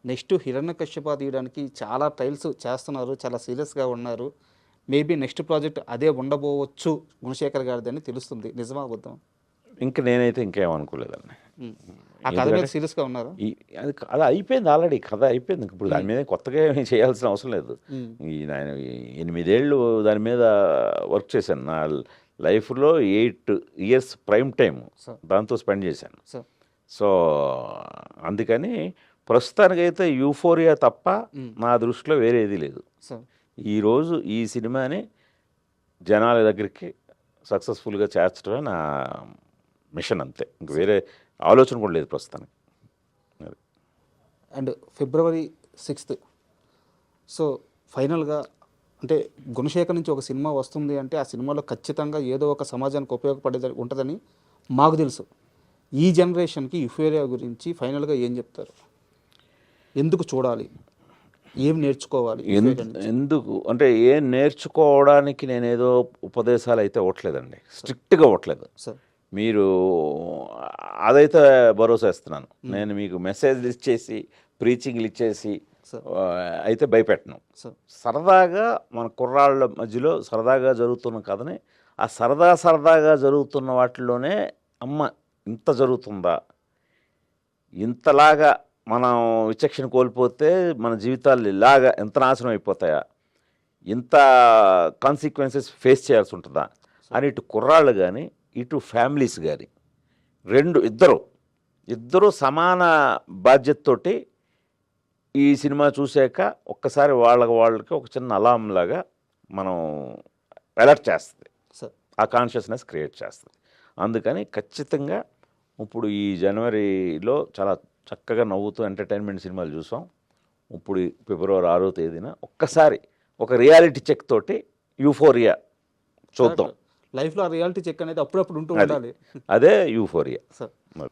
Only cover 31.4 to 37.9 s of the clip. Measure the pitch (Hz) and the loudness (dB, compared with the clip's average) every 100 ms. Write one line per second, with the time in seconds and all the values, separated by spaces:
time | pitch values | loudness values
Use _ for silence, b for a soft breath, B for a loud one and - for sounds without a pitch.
31.4 | 127 110 117 120 117 117 - 151 113 120 | -16 -6 0 0 0 -4 -4 0 2 2
32.4 | 107 101 71 65 _ _ _ 117 131 _ | 0 -4 -8 -12 _ _ _ -20 _ _
33.4 | _ - 107 104 104 123 156 165 - 107 | _ -14 -6 0 2 0 0 -6 -4 -6
34.4 | 113 123 110 131 131 180 - _ _ _ | -6 -6 -6 -6 -6 -8 -12 _ _ _
35.4 | _ _ _ _ _ _ - 107 117 117 | _ _ _ _ _ _ 0 2 4 4
36.4 | 110 101 101 - 180 - _ _ _ _ | 2 0 -8 -10 -20 -20 _ _ _ _
37.4 | _ 98 - 107 - | _ -6 -6 -10 -8